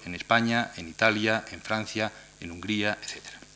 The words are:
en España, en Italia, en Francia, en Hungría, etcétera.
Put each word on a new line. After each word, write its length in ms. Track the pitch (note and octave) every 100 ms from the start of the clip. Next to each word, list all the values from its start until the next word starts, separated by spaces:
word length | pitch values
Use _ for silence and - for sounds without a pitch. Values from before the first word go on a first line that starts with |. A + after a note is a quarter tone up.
en 100 | -
España, 580 | F2 - A#2 A#2 A#2 A#2 -
en 120 | E2
Italia, 560 | D#2 A2 G#2+ A2 A2 -
en 80 | F2+
Francia, 520 | - A2 G#2+ A2 G#2+ - - -
en 120 | F2
Hungría, 460 | E2+ F#2+ G#2+ G#2 G#2
etcétera. 360 | - - - - -